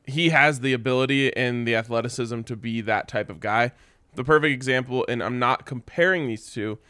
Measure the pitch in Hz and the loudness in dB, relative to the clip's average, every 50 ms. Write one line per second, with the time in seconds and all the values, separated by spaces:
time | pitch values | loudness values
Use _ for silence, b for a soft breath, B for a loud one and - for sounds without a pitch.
0 | _ - 131 156 170 165 160 139 143 151 147 127 120 135 131 120 113 131 127 127 | _ -6 -2 2 2 4 6 6 6 4 4 2 0 0 0 0 0 2 2 2
1 | 131 127 139 139 139 127 - - 127 123 120 120 117 117 117 113 113 117 120 117 | 2 2 2 2 2 2 0 0 -2 -2 -2 -2 0 0 0 0 0 0 -2 -2
2 | 113 123 - - 120 110 120 117 113 - 123 107 107 117 113 113 107 110 107 98 | -2 -2 -4 -6 -6 -4 -6 -8 -8 -8 -10 -8 -6 -6 -4 -4 -2 0 -2 -2
3 | - - - 107 104 - 95 82 - 104 104 117 120 127 b b b b b b | -2 -4 -4 -6 -4 -6 -8 -8 -4 -2 0 0 0 0 b b b b b b
4 | b _ _ - 127 131 156 151 147 151 135 127 131 131 131 127 127 123 123 127 | b _ _ -6 2 4 4 4 4 2 0 0 0 0 0 0 0 -2 -2 -2
5 | - - 127 120 87 107 123 123 123 123 127 - - - 135 120 - - - - | -2 -2 -2 -2 -2 -4 -2 0 0 0 0 0 -4 -8 -12 -12 -12 -6 0 2
6 | 170 185 185 175 147 123 113 107 - - - 120 104 110 107 b b b | 2 4 2 2 -2 -4 -6 -8 -10 -12 -8 -6 -6 -6 -6 b b b